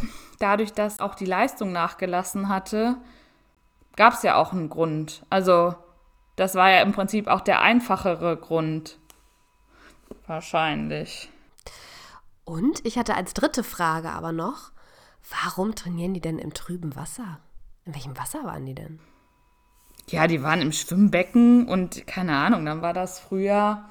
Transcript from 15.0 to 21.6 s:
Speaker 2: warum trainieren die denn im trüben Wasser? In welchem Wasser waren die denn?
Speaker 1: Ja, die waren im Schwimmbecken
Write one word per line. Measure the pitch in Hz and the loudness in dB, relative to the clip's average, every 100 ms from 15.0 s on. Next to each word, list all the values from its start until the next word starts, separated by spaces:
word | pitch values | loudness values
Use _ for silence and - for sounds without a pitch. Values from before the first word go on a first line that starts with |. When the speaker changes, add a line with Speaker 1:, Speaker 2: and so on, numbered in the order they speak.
| - _ - - | -20 _ -12 -8
Speaker 2:
warum | 185 - 202 | -6 -4 -4
trainieren | 214 175 170 175 | -4 -8 -6 -4
die | 185 | -4
denn | 165 160 | -4 -6
im | 160 | -8
trüben | - - 180 160 131 | -10 -10 -8 -8 -10
Wasser? | 160 - 220 156 _ - - - | -10 -12 -12 -14 _ -20 -20 -18
In | - | -14
welchem | 147 135 131 | -12 -10 -10
Wasser | - 302 | -10 -8
waren | 254 - 135 | -8 -10 -10
die | |
denn? | 131 - 156 _ _ _ _ _ _ _ _ _ - - | -12 -14 -16 _ _ _ _ _ _ _ _ _ -20 -8
Speaker 1:
Ja, | 165 165 | 0 2
die | 160 | 2
waren | 143 170 | 0 0
im | 147 | 0
Schwimmbecken | 147 - 180 208 170 180 240 240 240 | -2 0 4 6 4 4 6 8 8